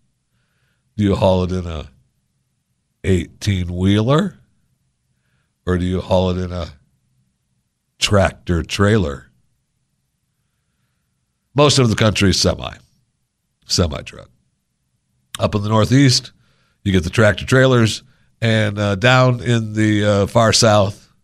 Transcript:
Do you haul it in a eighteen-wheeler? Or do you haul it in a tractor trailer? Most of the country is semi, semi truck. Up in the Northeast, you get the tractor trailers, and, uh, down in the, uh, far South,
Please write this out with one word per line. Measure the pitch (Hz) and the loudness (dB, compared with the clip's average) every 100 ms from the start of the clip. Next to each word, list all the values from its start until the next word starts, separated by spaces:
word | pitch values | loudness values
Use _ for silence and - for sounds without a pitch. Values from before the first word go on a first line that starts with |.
| _ _ _ _ _ _ _ _ _ - | _ _ _ _ _ _ _ _ _ -2
Do | |
you | 101 92 | 0 2
haul | 98 92 | 2 2
it | 92 | -2
in | 92 87 | -4 -8
a | 80 71 _ _ _ _ _ _ _ _ _ _ _ | -10 -14 _ _ _ _ _ _ _ _ _ _ _
eighteen-wheeler? | - 92 80 - - 95 87 90 92 104 110 147 202 - _ _ _ _ _ _ _ _ _ _ _ _ - | -2 -2 -2 -8 -4 -4 -4 -2 0 2 2 0 0 -6 _ _ _ _ _ _ _ _ _ _ _ _ -4
Or | 90 | -2
do | 90 | -2
you | 92 | -4
haul | - 92 92 | -2 0 0
it | 90 | -2
in | 90 | -6
a | 87 85 - _ _ _ _ _ _ _ _ _ _ _ - | -8 -12 -14 _ _ _ _ _ _ _ _ _ _ _ -10
tractor | - 101 85 - - 85 | -2 2 0 -2 -4 -4
trailer? | 78 - 101 110 80 67 - _ _ _ _ _ _ _ _ _ _ _ _ _ _ _ _ _ _ _ _ _ _ | -2 -2 0 2 -2 -6 -16 _ _ _ _ _ _ _ _ _ _ _ _ _ _ _ _ _ _ _ _ _ _
Most | 131 147 131 | 0 2 2
of | 123 | 0
the | 101 | 2
country | 110 95 98 | 0 2 0
is | 85 | 2
semi, | 92 78 62 - _ _ _ _ _ _ _ _ - | -2 -4 -8 -16 _ _ _ _ _ _ _ _ -6
semi | - 87 69 | -2 -2 -4
truck. | - - - _ _ _ _ _ _ _ _ _ _ - | -14 -20 -20 _ _ _ _ _ _ _ _ _ _ -6
Up | 101 107 | -4 -4
in | |
the | 104 | -2
Northeast, | 110 104 127 139 - - _ _ _ _ _ | 0 2 4 4 2 -4 _ _ _ _ _
you | 101 | -2
get | 92 | 0
the | 85 | 0
tractor | - 107 - - | 2 2 2 0
trailers, | 127 131 123 107 - - _ _ - | 2 4 4 2 -2 -14 _ _ -6
and, | 117 110 104 101 | -2 0 -2 -2
uh, | 104 98 | -4 -2
down | 120 127 127 120 | 2 2 2 0
in | 82 117 110 | -2 -2 -2
the, | 107 107 104 104 | -2 0 2 0
uh, | 101 98 | 0 0
far | 117 113 | 2 2
South, | - 113 107 98 - _ _ | 2 4 4 2 -4 _ _